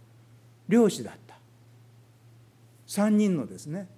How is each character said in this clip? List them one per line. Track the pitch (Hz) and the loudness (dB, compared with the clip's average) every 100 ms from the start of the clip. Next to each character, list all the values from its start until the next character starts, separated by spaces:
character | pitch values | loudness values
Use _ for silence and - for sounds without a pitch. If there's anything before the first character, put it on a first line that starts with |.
| - _ _ _ _ _ - | -20 _ _ _ _ _ 0
漁 | 220 214 | 4 4
師 | 135 | 0
だ | 104 | -10
っ | - - | -16 -20
た。 | - _ _ _ - _ _ _ _ _ - _ _ _ _ - | -20 _ _ _ -20 _ _ _ _ _ -20 _ _ _ _ -8
三 | - 208 208 | 0 2 4
人 | 208 170 | 2 0
の | 113 | -4
で | - | -10
す | 147 | -12
ね、 | 175 185 | -12 -14